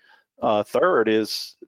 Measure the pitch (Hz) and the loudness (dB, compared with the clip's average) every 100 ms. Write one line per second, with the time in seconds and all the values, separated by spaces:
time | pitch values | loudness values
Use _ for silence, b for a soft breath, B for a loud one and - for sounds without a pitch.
0 | b b b - 127 107 104 120 175 156 | b b b -8 -2 -2 0 0 2 2
1 | 110 110 107 - - - | 2 0 0 -6 -12 -18